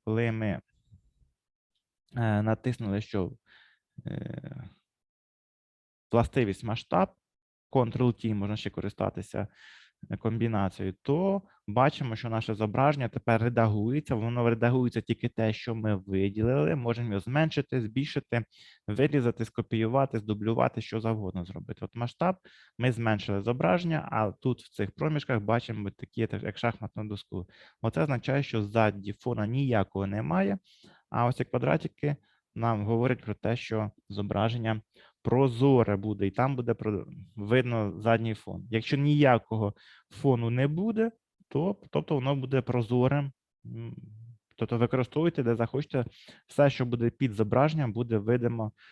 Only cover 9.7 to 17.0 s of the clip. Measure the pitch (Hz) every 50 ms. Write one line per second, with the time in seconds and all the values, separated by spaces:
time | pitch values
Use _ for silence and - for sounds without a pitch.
9.7 | - - - _ _ _ - - 113 - - 113 110 113 113 117 113 104 98 95
10.7 | - - 95 95 95 - _ - 139 160 185 196 196 196 - _ _ _ _ -
11.7 | 104 120 131 151 - - 135 123 110 107 - 117 113 110 110 - 113 101 110 104
12.7 | 101 117 135 147 147 143 127 110 - - - - 117 110 113 120 120 120 113 110
13.7 | 104 104 104 113 131 151 151 - 135 113 107 117 120 123 120 117 117 113 113 120
14.7 | 123 131 127 120 - 113 - - 117 - - 120 - - 113 110 107 - - -
15.7 | 113 113 107 110 104 95 95 98 95 95 95 104 98 107 110 117 127 139 147 160
16.7 | 165 143 120 117 117 117